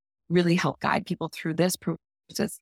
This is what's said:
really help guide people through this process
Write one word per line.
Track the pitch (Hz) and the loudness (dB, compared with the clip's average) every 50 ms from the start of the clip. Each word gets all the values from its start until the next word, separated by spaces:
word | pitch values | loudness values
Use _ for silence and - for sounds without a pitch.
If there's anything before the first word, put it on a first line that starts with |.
| _ _ _ _ _ - | _ _ _ _ _ 0
really | 170 180 175 170 165 | 2 4 4 4 4
help | 180 - - - - | 2 2 0 -2 -2
guide | - - - - - | -2 0 0 0 -2
people | - 180 - 165 160 | -4 -6 -6 -6 -8
through | - - - 170 156 | -8 -8 -6 -4 0
this | 160 175 185 - | 0 2 0 0
process | - - 175 160 - _ _ _ _ _ - - - - - - - | -2 -4 -4 -6 -6 _ _ _ _ _ -12 -6 -6 -4 -4 -6 -8